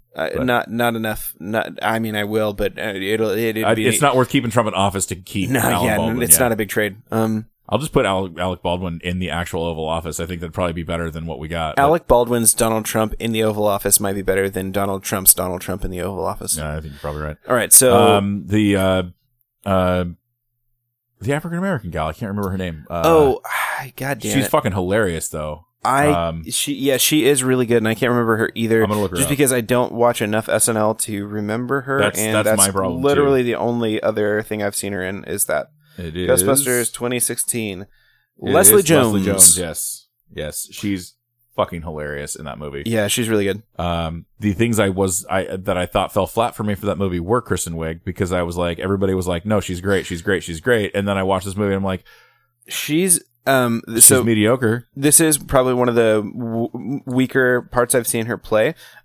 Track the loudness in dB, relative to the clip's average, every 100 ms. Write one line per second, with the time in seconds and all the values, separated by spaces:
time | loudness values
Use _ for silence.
0 | _ -8 -4 -2 0 0 -2 -2 -2 -2
1 | -4 -6 -10 -12 -6 -4 -4 -4 -2 -2
2 | -2 -4 -2 0 -2 -2 -4 -4 -6 -4
3 | -2 0 0 0 -2 0 0 2 2 2
4 | 2 2 2 0 2 2 2 2 0 0
5 | -4 -8 -6 -4 0 0 0 0 0 0
6 | -2 -2 2 2 2 0 -2 0 -2 -4
7 | -4 0 0 -2 -6 _ -6 -4 0 2
8 | 2 0 -4 -4 -4 -2 -2 -2 -4 -6
9 | -4 -4 -4 -4 -4 -4 -4 -4 -4 -4
10 | -4 -6 -6 -8 -8 -4 -4 -4 -4 -4
11 | -6 -8 -10 -10 -8 -6 -2 2 2 2
12 | 4 4 4 2 2 2 2 0 -2 -2
13 | -2 -2 -2 0 0 2 2 2 2 2
14 | 0 -2 0 2 0 -2 -4 -2 -2 -4
15 | -4 0 2 2 -2 -4 -6 -6 -6 -4
16 | -4 -4 -4 -4 -6 -4 -4 -6 -8 -10
17 | -8 -6 -8 -8 -2 0 6 6 8 8
18 | 8 6 4 -2 0 2 4 4 4 2
19 | 0 -8 _ _ _ _ 0 2 2 0
20 | -2 -8 _ _ _ _ _ _ _ _
21 | _ -8 -2 -2 -2 -4 -2 -2 -4 -4
22 | -4 -4 -6 -4 -4 -4 -6 -8 -8 -2
23 | 4 6 4 2 -4 -6 -6 -8 -10 -8
24 | -8 -6 -2 0 2 0 0 -2 0 0
25 | 0 -2 -6 -8 -8 -10 _ _ 0 4
26 | 4 2 0 -4 -6 -6 -4 -2 0 2
27 | 2 4 4 4 2 2 4 2 2 0
28 | 2 2 2 2 0 -2 2 2 2 0
29 | -2 -2 -2 2 2 2 2 0 0 2
30 | 2 2 0 -2 0 0 2 2 0 0
31 | -4 -6 -6 -6 -4 -4 -4 -4 -2 0
32 | 0 0 0 0 2 2 2 0 -2 0
33 | 2 4 4 2 0 -2 -2 -2 -2 0
34 | 0 0 0 0 -2 -4 -4 -4 -6 -4
35 | -6 -8 -6 -4 -2 -2 -4 _ _ -12
36 | -8 -4 0 2 2 0 0 0 -2 -4
37 | -4 -4 -4 -4 -4 -4 -4 -8 -12 _
38 | _ _ _ _ 2 6 8 8 6 6
39 | 4 2 2 4 4 4 -2 -6 -8 -10
40 | _ _ _ -10 -10 -10 -12 -6 -2 -2
41 | -6 _ _ _ _ -4 -4 -6 -10 -8
42 | -8 -8 -8 -10 -12 -12 -10 -8 -4 -2
43 | -2 -2 0 0 0 -4 -10 -6 -4 -2
44 | -4 -8 -14 -4 -2 2 2 2 2 2
45 | 0 -2 -2 -4 -2 -6 -4 -2 -2 -2
46 | 0 0 0 0 -2 -2 -4 -2 -2 -2
47 | -2 -2 0 -2 0 -4 -4 -6 -6 -6
48 | -8 -4 -2 -2 -2 -2 -2 -2 -2 0
49 | 0 0 -2 -4 -2 -2 -2 -4 0 0
50 | -2 -4 -2 -2 -2 -4 0 2 0 -2
51 | 0 0 0 -2 -4 -4 -2 0 -2 -4
52 | -8 -20 _ _ _ _ -12 -8 -2 0
53 | 2 0 -2 _ 0 2 2 -2 -2 4
54 | 6 6 4 2 2 2 2 0 -4 -2
55 | 2 4 4 0 2 2 4 4 4 4
56 | 4 2 0 -6 -6 -4 -4 -6 -6 -8
57 | -2 -2 0 2 4 2 0 0 2 2
58 | 0 -2 -4 -6 0 2 2 -2 -14 -20